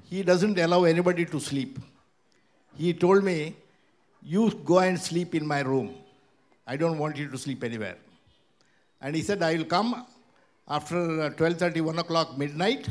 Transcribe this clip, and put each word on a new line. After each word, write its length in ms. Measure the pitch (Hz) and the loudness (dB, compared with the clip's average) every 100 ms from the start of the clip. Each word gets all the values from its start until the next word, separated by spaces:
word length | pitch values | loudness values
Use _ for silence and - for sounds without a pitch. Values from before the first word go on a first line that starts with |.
| - | -10
he 140 | 180 | -4
doesn't 360 | 175 180 214 185 | 2 4 4 2
allow 260 | 165 180 | 4 6
anybody 400 | 170 165 180 175 165 | 6 4 2 0 -2
to 140 | 151 | -4
sleep." 380 | - 139 127 - - _ _ _ _ _ _ _ _ - | -4 -4 -4 -10 -16 _ _ _ _ _ _ _ _ -2
He 160 | 170 | -2
told 300 | 170 180 196 | 2 6 6
me, 300 | 196 165 156 - _ _ _ _ _ _ | 4 -2 -4 -10 _ _ _ _ _ _
"You 300 | 139 190 226 - 143 | -4 2 2 0 4
go 80 | 180 | 4
and 200 | 185 180 | 4 0
sleep 340 | - 165 175 | -2 -4 -2
in 120 | 160 151 | -4 -2
my 140 | 143 | -2
room. 340 | 131 135 113 - - _ _ _ _ _ 117 | 0 0 -2 -10 -20 _ _ _ _ _ -10
I 100 | 143 | -2
don't 220 | 165 156 | -2 0
want 180 | 151 139 | -4 -4
you 120 | 143 | -8
to 100 | 123 | -8
sleep 240 | 143 127 | -8 -6
anywhere." 320 | 120 113 98 - _ _ _ _ _ _ _ _ _ _ | -6 -6 -8 -10 _ _ _ _ _ _ _ _ _ _
And 140 | 143 | -6
he 80 | 160 | -4
said, 200 | 147 202 | -2 0
"I 120 | 160 165 | 0 0
will 80 | 160 175 | 0 0
come 300 | 226 233 - _ _ _ _ _ - | 0 -4 -12 _ _ _ _ _ -6
after, 300 | 147 151 175 170 160 | -6 -2 -2 -2 -2
uh, 80 | 151 | -4
twelve 280 | 147 160 170 | 0 0 2
thirty, 220 | 175 160 | -2 0
one 180 | 160 165 | -2 -2
o'clock, 360 | 170 165 147 131 | 0 0 0 -4
midnight, 520 | 147 151 196 269 - | -6 0 0 0 -6